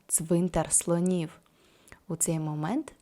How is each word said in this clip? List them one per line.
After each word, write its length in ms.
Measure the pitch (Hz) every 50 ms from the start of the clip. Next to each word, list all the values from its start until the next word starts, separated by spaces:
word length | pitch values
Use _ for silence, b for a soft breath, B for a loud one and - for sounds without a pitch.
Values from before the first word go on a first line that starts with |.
| _ -
цвинтар 640 | - - 160 165 180 170 180 175 - 165 156 -
слонів». 580 | - - - 175 170 170 175 185 185 175 160 151 - - _ b b b b b b b b b b b b -
У 80 | 170
цей 240 | 165 - - 165 160
момент 540 | 156 156 151 151 147 170 233 302 311 - - _